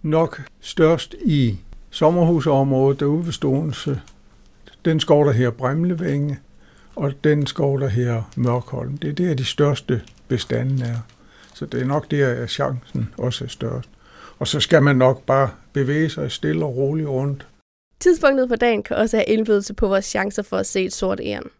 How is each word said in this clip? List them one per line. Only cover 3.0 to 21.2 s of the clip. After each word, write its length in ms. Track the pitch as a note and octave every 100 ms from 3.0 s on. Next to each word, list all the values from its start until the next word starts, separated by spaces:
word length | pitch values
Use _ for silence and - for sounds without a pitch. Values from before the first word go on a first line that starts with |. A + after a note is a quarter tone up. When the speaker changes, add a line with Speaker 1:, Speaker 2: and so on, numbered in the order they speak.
Speaker 1:
derude 240 | C#3+ D#3
ved 80 | E3+
Storense. 680 | - C#3+ C3+ D#3+ - - B2 - - - - - _ - _
Den 160 | E3 D#3+
skov, 260 | - D3 D3
der 60 |
hedder 180 | A#2 B2
Bremlevænge, 880 | A#2 C3 D3+ F3 E3 E3+ C#3+ D3 C3+ - - - - - -
og 160 | C#3 C#3
den 220 | D3+ D3 C#3
skov, 340 | - C#3 C#3
der 80 | C3+
hedder 340 | A2 B2 A#2 G#2+ -
Mørkholm. 640 | A#2+ B2 - B2+ A#2+ C#3
Det 120 | D3
er 40 |
der, 200 | D3 F3+
de 100 | C3+
største 580 | B2+ - D3 C3+ - A#2+ - - -
bestanden 540 | B2 - A#2 C3 C3+
er. 140 | A#2+ A#2 A2+ _ - - -
Så 120 | - -
det 160 | A#2+
er 20 |
nok 260 | B2+ C#3+ -
der, 180 | D3 C3+
at 220 | A#2+ A#2+
chancen 580 | - C3+ B2 - - A2+ -
også 260 | A#2+ -
er 40 | -
størst. 400 | - A#2 B2 - - _ - - -
Og 100 | B2
så 120 | D3
skal 220 | - D#3+
man 140 | C#3+ C3
nok 260 | B2+ C3
bare 280 | - C3+ C3 - -
bevæge 380 | C#3+ C3+ D3 D#3+
sig 220 | - C#3+
stille 320 | - D3+ D#3+
og 120 | D3+ B2
roligt 320 | C#3 D#3 D3+
rundt. 380 | C3 C#3+ C#3 - _ _ _ _ _
Speaker 2:
Tidspunktet 480 | F4+ E4+ D4 C#4 B3+
på 80 | A3+
dagen 260 | A#3+ G#3+
kan 140 | - -
også 200 | A3 A3
have 80 |
indflydelse 500 | - A3 A3 G#3 G3+
på 140 | G3+ G3+
vores 160 | G3
chancer 380 | G3 G#3 G3 G3+
for 140 | G3+ F#3+
at 100 | G3
se 180 | G3
et 80 | F#3
sort 280 | - F#3+ G3